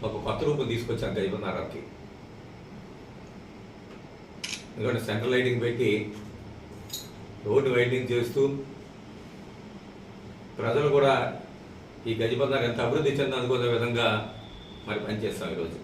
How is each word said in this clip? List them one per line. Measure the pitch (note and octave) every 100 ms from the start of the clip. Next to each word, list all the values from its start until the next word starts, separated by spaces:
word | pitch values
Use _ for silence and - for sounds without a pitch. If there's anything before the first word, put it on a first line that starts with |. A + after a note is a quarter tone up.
| A2
ఒక | G#2+ -
కొత్త | G#2+ D3
రూపం | D3 A#2
తీసుకొచ్చాను | A2+ - G#2+ - G#2+
గజపతినగరంకి. | F#2+ F#2 F#2 F2+ D#2+ E2 - - - - - - - - - - - - - - - - - - - - - - - - - - - - -
ఎందుకంటే | - A#2 A#2 A2
సెంట్రల్ | G#2+ A#2+
లైటింగ్ | B2+ B2+ A#2
పెట్టి | A#2 A#2 A2+ G#2 - - - - - - - - - - - - - - -
రోడ్డు | B2+ C3+ B2
వైడనింగ్ | B2 B2+ -
చేస్తూ | A#2+ A#2 C#3 C#3 C#3 - - - - - - - - - - - - - - - - - - - -
ప్రజలు | A2+ C3 D3 C#3
కూడా | C#3 - - - - - - - - - A#2
ఈ | A2
గజపతినగరం | A2+ B2+ C3+ C3+ A#2
ఎంత | A2+ A#2+
అభివృద్ధి | D#3 C#3 C#3
చెందాలనుకునే | C3 B2+ B2 B2+ A#2+ A2+
విధంగా | A#2+ A#2 A2+ A2 - - - - - - -
మరి | G#2+ G#2
పనిచేస్తాం | G#2+ G#2+ F#2 F#2+ -
ఈరోజు. | E2 -